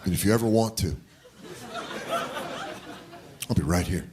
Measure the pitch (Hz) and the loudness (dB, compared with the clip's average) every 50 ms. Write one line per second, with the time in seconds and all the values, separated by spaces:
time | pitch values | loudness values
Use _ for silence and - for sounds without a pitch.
0 | - 95 87 87 92 98 110 117 117 113 107 113 113 113 - - - 85 71 - | 2 2 2 4 6 6 6 6 6 6 6 6 4 4 2 0 0 0 -2 -4
1 | - - - - - - - - - - - - - - 679 679 - - - - | -8 -16 -20 -20 -20 -20 -20 -18 -16 -16 -14 -14 -14 -10 -10 -10 -8 -8 -8 -8
2 | - - 659 679 640 - 539 571 - - - - - - - - - - - - | -6 -4 -2 -2 -2 -4 -6 -8 -8 -6 -8 -8 -8 -8 -10 -12 -12 -14 -16 -16
3 | - - - - - - - - - - - - 76 71 87 87 85 - 90 82 | -16 -18 -18 -18 -18 -18 -12 -12 -4 0 0 0 4 4 4 2 4 2 -2 -4
4 | - - | -4 -8